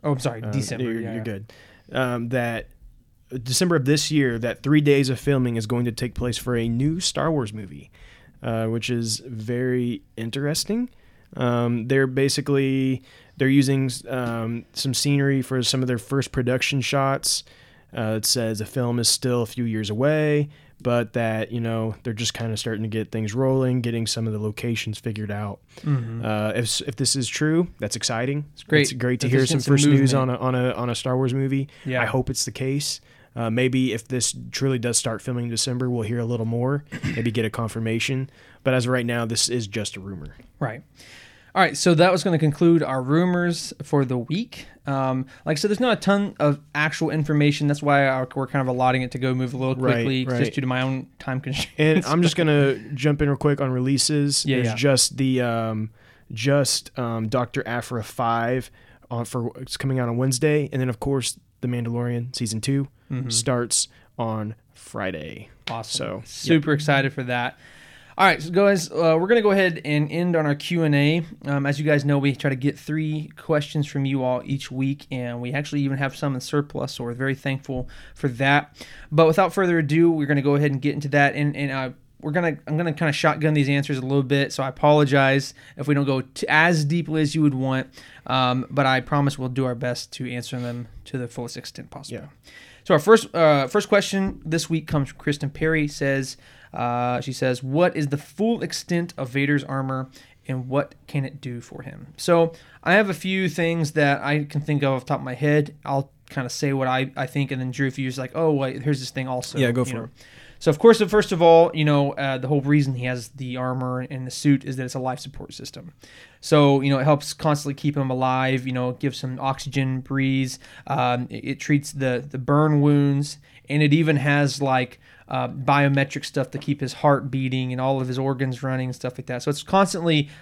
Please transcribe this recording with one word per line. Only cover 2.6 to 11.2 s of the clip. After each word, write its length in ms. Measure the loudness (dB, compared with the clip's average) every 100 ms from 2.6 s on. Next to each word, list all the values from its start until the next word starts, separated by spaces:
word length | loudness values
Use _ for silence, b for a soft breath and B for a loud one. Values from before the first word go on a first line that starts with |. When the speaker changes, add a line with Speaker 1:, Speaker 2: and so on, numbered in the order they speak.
| -10 -20 -20 -20 _ _ _
Speaker 2:
December 460 | -12 -4 0 2 2
of 100 | 4
this 240 | 2 2
year 280 | 2 2 0
that 240 | -4 -4
three 180 | 4 4
days 280 | 6 4 4
of 100 | 0
filming 360 | 0 2 2 0
is 80 | -2
going 200 | 0 -2
to 60 |
take 240 | -2 -6 -4
place 220 | -4 -4
for 180 | -2 -2
a 120 | 0
new 300 | 0 0 0
Star 320 | -4 -2 -2
Wars 220 | 0 -2
movie, 380 | -6 -12 -16 -20 b b b b b
uh, 260 | -6 -2 -2
which 220 | -2 -2
is 300 | -2 -2 -4 -8
very 760 | -12 -6 -2 0 0 -2 -4 _ -10
interesting. 760 | -8 -4 -4 -4 -2 -4 -4 b b b